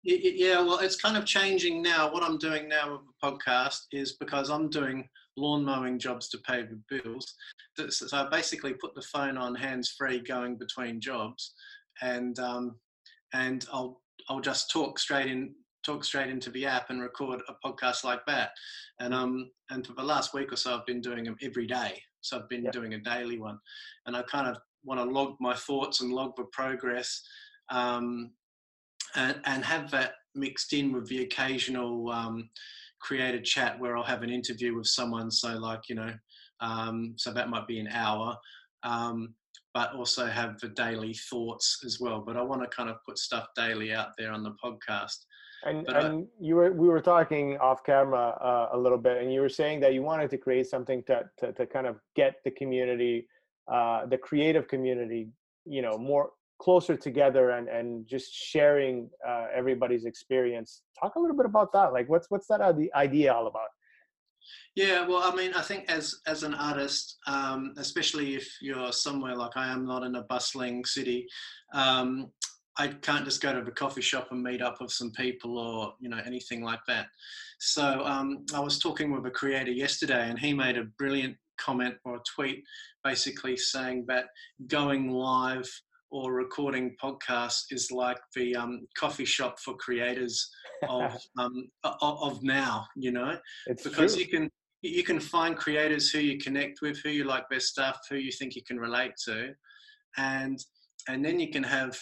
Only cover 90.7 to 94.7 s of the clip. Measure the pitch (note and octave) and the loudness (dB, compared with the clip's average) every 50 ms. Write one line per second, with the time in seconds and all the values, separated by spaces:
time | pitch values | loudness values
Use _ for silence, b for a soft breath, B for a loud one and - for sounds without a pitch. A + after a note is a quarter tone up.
90.7 | B - D3 B2+ B2+ B2 B2+ C3 A2+ - - _ _ B2+ B2 B2 B2+ B2+ C3 - | B -6 -4 -2 0 0 0 -2 -2 -6 -14 _ _ -2 -2 -2 -2 -6 -10 -10
91.7 | _ _ - D3 - - D3 D3 D3+ D3+ D3+ C#3 B2 A2 B2 C3+ C3+ C#3 C3+ B2+ | _ _ -4 -4 0 2 0 0 2 0 -2 -4 -2 -2 0 2 2 4 2 2
92.7 | A2 G2+ A2 - - C#3 B2+ B2+ B2 B2 B2 C#3 E3+ F3 B B B B B - | 0 -2 -4 -8 -10 -4 -2 -2 0 0 -2 -2 -4 -6 B B B B B -6
93.7 | B2 - - C#3+ D3 E3 D#3 G3+ G#3+ F3+ F3+ - - D#3+ D#3 C#3+ _ _ _ _ | -6 -4 -4 -2 4 6 6 6 6 4 0 0 0 0 0 -2 _ _ _ _